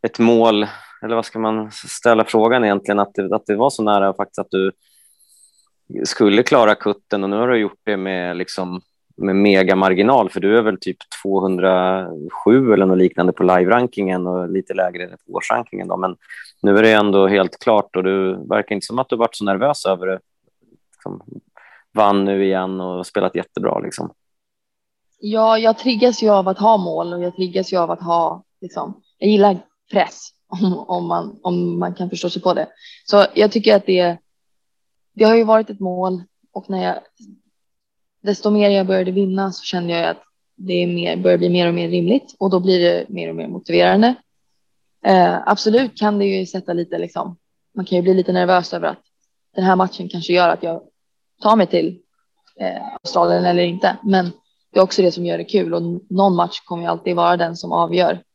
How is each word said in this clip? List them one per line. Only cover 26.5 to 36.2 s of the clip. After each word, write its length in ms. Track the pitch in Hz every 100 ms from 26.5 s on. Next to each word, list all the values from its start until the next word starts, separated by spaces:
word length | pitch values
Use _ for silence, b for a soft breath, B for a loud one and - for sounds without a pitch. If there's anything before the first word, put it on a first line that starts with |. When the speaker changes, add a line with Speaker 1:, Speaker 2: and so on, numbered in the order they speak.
| 185
Speaker 2:
ha 180 | 208 214
mål, 360 | 175 160 175
och 100 | 175
jag 120 | 175
triggas 380 | 180 185 185 185
ju 40 | 185
av 140 | 165
att 100 | 170
ha, 420 | 170 170 160 175 _ _
liksom, 400 | 185 - 156 - _ _
jag 120 | 202
gillar 280 | 214 202 180 _ _ _
press, 380 | 208 165 - - _
<laughs> 80 | _
om, 260 | 185 208 -
om 280 | - 180 170
man, 320 | 170 170 -
om 360 | 185 175 175 170
man 140 | 180
kan 140 | 180 185
förstå 200 | 175 175
sig 120 | 180
på 120 | 180
det. 140 | 185 208 B B B
Så 200 | - 202 190
jag 180 | - 208
tycker 240 | 220 208
att 100 | 208
det, 320 | 196 180 175 170 _ _ _ _ _ _ _ _ _
det 100 | -
har 120 | 220
ju 80 | 226
varit 260 | 220 220 220
ett 100 | 202
mål, 440 | 190 180 185 185